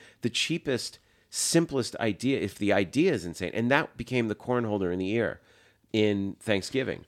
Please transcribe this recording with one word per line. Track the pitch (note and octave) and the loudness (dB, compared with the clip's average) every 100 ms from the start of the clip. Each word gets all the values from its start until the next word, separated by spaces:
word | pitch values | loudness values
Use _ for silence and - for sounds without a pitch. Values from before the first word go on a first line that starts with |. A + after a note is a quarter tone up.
| - _ | -14 _
the | B2 | -4
cheapest, | - - E3 - B2 - - _ _ _ | -2 -2 -2 -2 -2 -4 -12 _ _ _
simplest | - - E3+ E3 C3+ A2+ - | -4 2 4 4 0 -2 -2
idea, | A2+ G2 B2+ C3 | -2 0 0 0
if | F#2+ - | -2 -2
the | G2+ | 2
idea | G2+ F#2 C3 F#3 | 2 2 2 2
is | B2+ E2+ | 2 -4
insane." | E2 F#2 | -6 -4
And | - A#2+ | -2 2
that | C#3 - - | 2 0 -6
became | - B2+ A2+ | -4 -2 0
the | |
corn | G#2 - B2 | -2 -2 -2
holder | A#2 G#2 F#2 | 0 0 0
in | F2+ | 0
the | F#2+ | 0
ear | A2+ G2 - _ _ _ _ _ | 0 0 -4 _ _ _ _ _
in | A2 G#2+ G2+ G2 - | 2 4 2 -2 -6
Thanksgiving. | - G2+ - C3 A#2+ - | -2 -2 0 -2 -2 -6